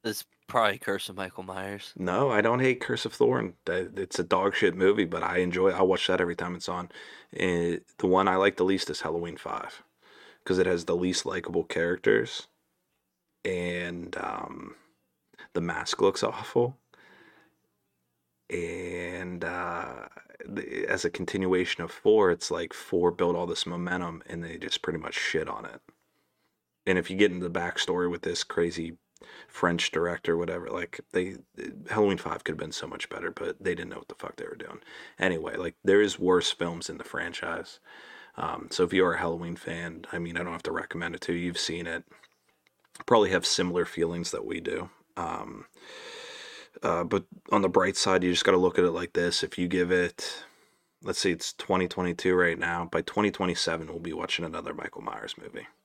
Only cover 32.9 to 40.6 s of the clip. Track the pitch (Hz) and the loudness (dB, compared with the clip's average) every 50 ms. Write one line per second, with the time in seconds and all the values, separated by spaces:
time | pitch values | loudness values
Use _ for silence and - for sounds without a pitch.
32.9 | - - - - - - 87 87 - - 85 87 - _ 98 92 87 82 90 90 | -8 -10 -10 -10 -8 -8 -6 -8 -6 -6 -6 -6 -6 _ -4 -4 -4 -2 -6 -10
33.9 | 95 - - - - _ - - - - - - - - - - - - - - | -10 -12 -14 -14 -14 _ -12 -12 -10 -10 -10 -10 -10 -12 -12 -14 -14 -16 -16 -18
34.9 | - - - - - - 90 95 87 80 78 - - - 90 82 - _ - 95 | -20 -18 -20 -20 -6 0 0 0 2 0 -2 -4 -6 -4 -6 -6 -8 _ 6 8
35.9 | 95 104 107 98 - - 87 92 92 87 85 - - - 87 85 85 85 85 - | 8 8 8 6 2 2 4 6 6 6 4 2 -2 -2 -2 -4 -2 -6 -8 -10
36.9 | - - - - - 80 82 85 82 - 87 82 80 - - - - - _ - | -10 -12 -12 -8 -6 -6 -6 -6 -6 -6 -6 -6 -6 -6 -8 -12 -16 -20 _ -20
37.9 | - - - - - - - - _ - - - - - - - - - 90 85 | -20 -20 -20 -20 -20 -20 -20 -16 _ -6 -6 -4 -4 -6 -8 -6 2 2 2 4
38.9 | 95 92 92 87 82 82 87 85 85 82 85 85 80 - - 82 85 85 85 85 | 6 4 4 4 4 0 0 -2 -2 -2 -4 -8 -8 -8 -8 -8 -8 -6 -8 -10
39.9 | 80 80 - - - 92 85 85 85 85 92 85 85 85 | -10 -12 -14 -10 -6 -6 -6 -4 -4 -4 -4 -4 -6 -6